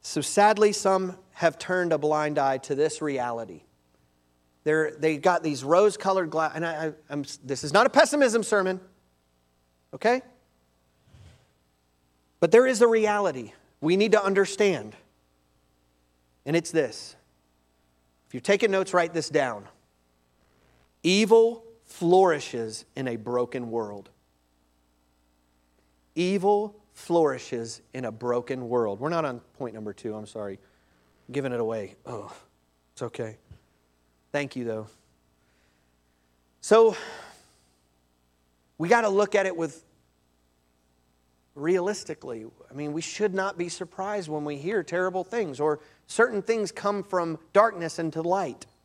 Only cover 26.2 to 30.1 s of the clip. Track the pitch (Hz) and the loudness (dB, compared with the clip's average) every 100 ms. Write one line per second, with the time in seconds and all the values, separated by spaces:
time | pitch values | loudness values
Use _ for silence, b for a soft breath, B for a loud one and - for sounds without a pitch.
26.2 | 180 196 190 208 208 - _ - - 170 | -2 0 2 0 -2 -12 _ -20 0 2
27.2 | 151 127 - 120 113 - _ 131 123 113 | 2 0 -8 -8 -8 -14 _ -10 -10 -8
28.2 | 123 123 120 131 120 123 110 101 143 170 | -4 -4 -4 -8 -2 -2 -2 -4 -4 -2
29.2 | 151 120 _ _ 127 110 107 98 117 | -4 -6 _ _ -12 -10 -12 -10 -10